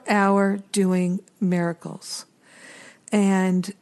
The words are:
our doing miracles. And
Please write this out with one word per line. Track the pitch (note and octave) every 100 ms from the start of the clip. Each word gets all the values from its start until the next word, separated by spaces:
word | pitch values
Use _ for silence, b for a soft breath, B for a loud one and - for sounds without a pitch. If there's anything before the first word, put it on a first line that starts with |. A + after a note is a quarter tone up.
| -
our | G#3 G3 G3 G3 G3+ -
doing | G3+ F#3 F#3 F3+ F#3 - -
miracles. | F#3 F3 E3+ E3 - - - - - _ B B B B B B B
And | G#3 G3 F#3+ F#3 F#3 F3+ -